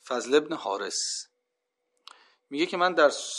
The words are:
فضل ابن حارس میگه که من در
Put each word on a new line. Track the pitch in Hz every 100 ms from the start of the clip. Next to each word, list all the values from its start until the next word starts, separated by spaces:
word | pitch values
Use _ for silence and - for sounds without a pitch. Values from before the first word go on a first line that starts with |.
| -
فضل | 123 113
ابن | 143 151 160
حارس | 98 98 98 - - - - _ _ _ _ _ _ _ - - _ _ -
میگه | 143 175
که | 185
من | 180
در | 165 156 - -